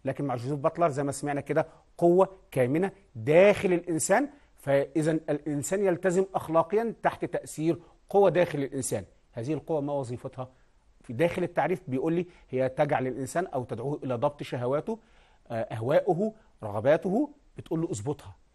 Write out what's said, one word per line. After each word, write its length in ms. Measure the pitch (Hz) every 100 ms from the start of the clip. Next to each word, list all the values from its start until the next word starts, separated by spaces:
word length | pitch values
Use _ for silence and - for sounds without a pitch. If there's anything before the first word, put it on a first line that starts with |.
| 131
لكن 200 | 139 143
مع 100 | 123
جوزيف 240 | 123 147
باتلر 300 | 156 160 170
زي 140 | 135
ما 80 | 143
سمعنا 300 | 131 143 143
كده 260 | - 139 - - _ -
قوة 320 | 170 180 185 - -
كامنة 400 | 131 123 151 190 - _ 117
داخل 580 | 113 160 202 196 190
الإنسان، 560 | 175 175 160 - 202 285 - _ _
فإذا 540 | 139 139 - 165 156
الإنسان 720 | 156 - 147 - 143 - 196 196
يلتزم 400 | 175 190 175 190 185
أخلاقيًا 580 | - 160 165 208 233 170
تحت 220 | 170 - 165
تأثير 540 | 151 127 - 160 165 - _ -
قوة 200 | 196 196
داخل 300 | 160 170 143
الإنسان. 460 | 139 135 123 113 92 _ _
هذه 200 | 123 120
القوة 280 | 151 - 156
ما 120 | 143
وظيفتها؟ 560 | 143 120 123 131 131 127 _ _ _ _ _
في 120 | -
داخل 300 | 117 165 185
التعريف 380 | 175 - 151 185 -
بيقول 260 | 127 160
لي 140 | 170 175 - -
هي 200 | 127 131
تجعل 380 | 127 151 143 131
الإنسان 400 | 123 131 170 190
أو 160 | 131
تدعوه 360 | 120 113 131 147
إلى 120 | 135 120
ضبط 280 | 143 -
شهواته، 560 | 143 135 123 143 160 220 _ _ _ _ -
آه، 60 |
أهواؤه، 800 | 113 - 120 117 170 - 170 220 - _ -
رغباته، 680 | 107 101 123 165 185 208 294 - _ -
بتقول 240 | - 165
له 100 | 165
اظبطها، 440 | 104 107 - 98 - _